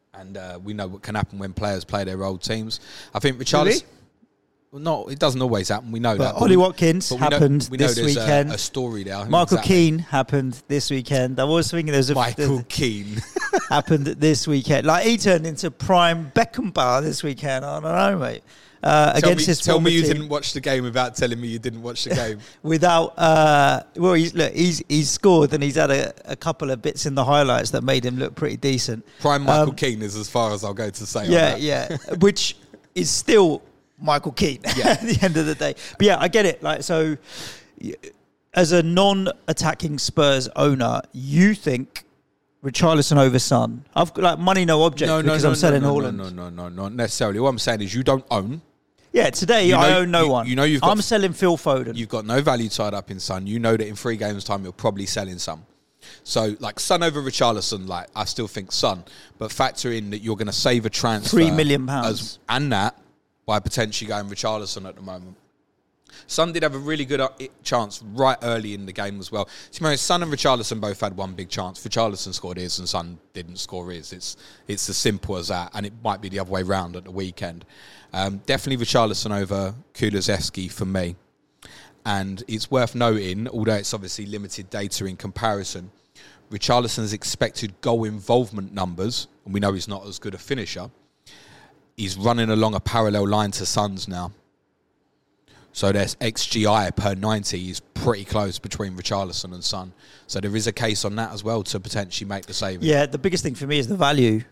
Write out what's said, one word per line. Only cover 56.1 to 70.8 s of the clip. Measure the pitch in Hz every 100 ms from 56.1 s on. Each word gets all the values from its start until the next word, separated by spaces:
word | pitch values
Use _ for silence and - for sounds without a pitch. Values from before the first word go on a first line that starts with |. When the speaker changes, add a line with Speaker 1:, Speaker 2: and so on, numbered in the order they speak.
| -
Speaker 1:
So, | - 117 107 104
like, | 107 -
Son | - 175
over | 170 147
Richarlison, | 131 - 120 107 - 101 92
like, | 87 - 107
I | 104
still | - 110
think | 107 92
Son. | - 123 90 - - - -
But | 113
factor | - 135 - 123
in | 113 101
that | 104
you're | 110 107
gonna | 104
save | - 131 123 110
a |
transfer | - 120 107 - 180
Speaker 2:
Three | 160
million | 156 147 139 131
pounds. | 135 113 104
Speaker 1:
as, | 110 - -
and | 127 143
that | 101 104 - _ _ _ _ -
by | 107
potentially | - 127 107 - 107
going | 104 101
Richarlison | 101 113 107 101 101 95
at | -
the |
moment. | 95 92 92 92 _ _ _ _ _ _ _ - -
Son | - 170
did | 165
have | 156 135
a |
really | 147 151 135
good, | 139
uh, | 131 -
i-, | 135 _
chance | - 123 104 - 107
right | 117 131 123
early | 120 117 104
in | 101 95
the |
game | 90 101 98
as | 90
well. | 107 98 - -
To | -
be | 156
honest, | 139 -
Son | 175
and | 165
Richarlison | 143 143 127 107 113